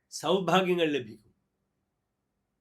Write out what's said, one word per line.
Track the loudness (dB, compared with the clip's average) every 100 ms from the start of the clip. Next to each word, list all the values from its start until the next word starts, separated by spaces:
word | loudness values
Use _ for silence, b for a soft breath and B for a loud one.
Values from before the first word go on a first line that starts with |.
| _ -8
സൗഭാഗ്യങ്ങൾ | 0 0 2 2 2 0 0 -2
ലഭിക്കും. | -6 -16 _ _ _ _ _ _ _ _ _ _ _ _ _ _